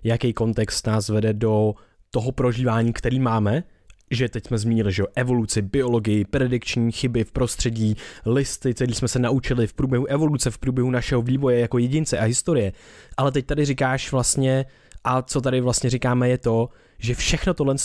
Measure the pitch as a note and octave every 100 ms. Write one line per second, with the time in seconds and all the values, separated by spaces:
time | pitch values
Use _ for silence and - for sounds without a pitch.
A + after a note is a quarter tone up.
0 | A2+ A#2 B2 A2+ A2+ A2 A2 - - A2
1 | G2+ G#2+ A2 G#2+ A2+ G#2+ G#2+ G#2 - _
2 | _ B2 A#2 B2+ B2+ A#2 B2+ A2+ A#2 A#2
3 | B2 B2+ B2+ A2+ G2+ B2+ F3 _ - -
4 | _ A#2 B2 A2+ - A2+ A2 A2+ G2+ F#2
5 | G2 - B2 B2 A2 A2 G2 C#3 B2+ A#2
6 | G#2+ G#2 G2+ C#3 B2+ B2 - - A#2 -
7 | C3 A#2+ A2 - B2 - A#2+ A2+ G#2+ G#2+
8 | - - - B2+ C3+ - C3 A#2 B2 A2+
9 | B2 B2+ A#2+ C3+ - B2 A2+ - C3 B2
10 | C#3 C#3 D#3 D3 C3 - C3+ B2+ B2+ B2+
11 | A#2 B2+ A#2+ C3 C3+ A#2+ A#2 B2 A#2+ D3
12 | D#3 B2 A2 B2 - D3+ G2+ - - -
13 | - - C#3 C3+ B2+ D3 D3 C3+ C3 C3
14 | - C3 A#2+ - C3 C3 C3 - - -
15 | - C3 B2+ C#3+ B2+ B2+ B2 A#2 B2+ B2
16 | B2+ B2 B2 B2+ - A2+ A#2 - _ -
17 | A2 A#2+ - D#3+ - F3 C#3 C3+